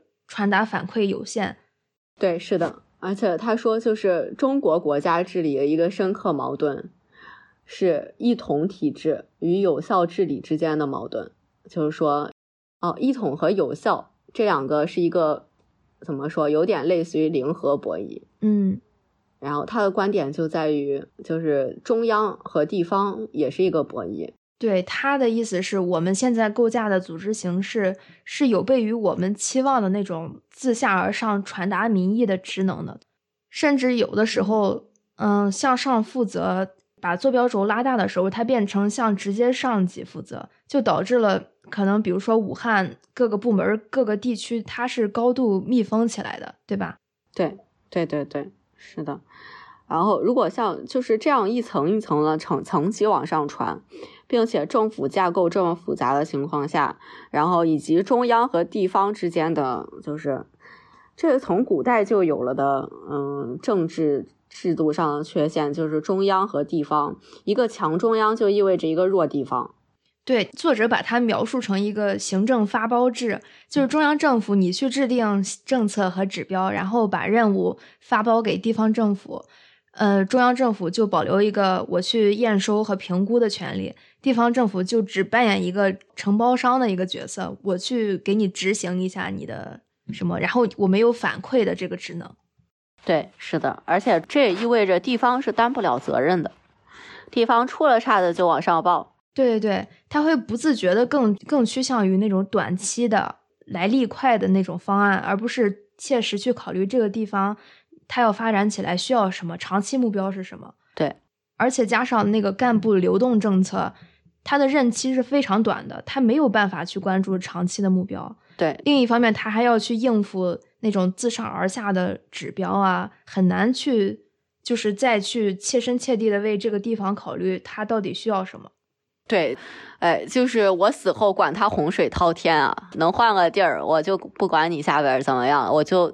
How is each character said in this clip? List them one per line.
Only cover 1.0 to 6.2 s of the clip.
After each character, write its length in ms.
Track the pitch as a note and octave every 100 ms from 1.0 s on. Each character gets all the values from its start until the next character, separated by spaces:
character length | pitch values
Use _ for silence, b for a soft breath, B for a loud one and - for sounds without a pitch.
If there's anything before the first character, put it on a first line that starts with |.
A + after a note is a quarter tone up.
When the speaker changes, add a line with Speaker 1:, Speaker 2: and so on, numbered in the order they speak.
Speaker 1:
有 180 | G3 -
限。 360 | G#3 A3 F#3+ - _ _ _ _ _ -
Speaker 2:
对， 200 | F#3+ E3+
是 180 | - F#3
的。 260 | E3 - _ -
而 140 | F#3
且 220 | G3 G3+ E3
他 180 | A3+
说， 240 | A#3 A#3 A3
就 160 | A#3
是 380 | G#3+ G3 E3+ - -
中 200 | C4+ C#4
国 220 | E3+ E3
国 180 | D3+ C#3+
家 240 | F3 E3+
治 200 | F3 F#3
理 160 | D#3+ C3+
的 80 | C#3+
一 100 | D#3+
个 140 | E3+
深 220 | F#3+ F#3+
刻 200 | G#3+